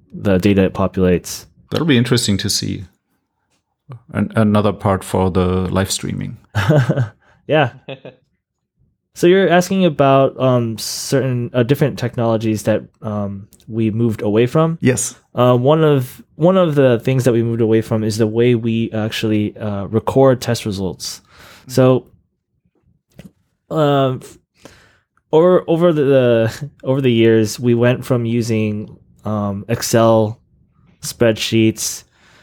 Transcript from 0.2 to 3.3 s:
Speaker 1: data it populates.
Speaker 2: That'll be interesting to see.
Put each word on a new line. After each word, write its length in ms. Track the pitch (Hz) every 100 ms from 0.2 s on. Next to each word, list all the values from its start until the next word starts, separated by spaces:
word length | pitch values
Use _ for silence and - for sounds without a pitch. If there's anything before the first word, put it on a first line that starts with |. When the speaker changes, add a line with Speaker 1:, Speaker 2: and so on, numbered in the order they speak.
| 104 95
Speaker 1:
data 260 | 101 98
it 80 | 92
populates. 720 | - 95 - 92 87 - - - _ _
Speaker 2:
That'll 160 | 104 160
be 120 | 123
interesting 400 | 120 123 117 98
to 100 | 104
see. 360 | - 104 95 92 _ _ _ _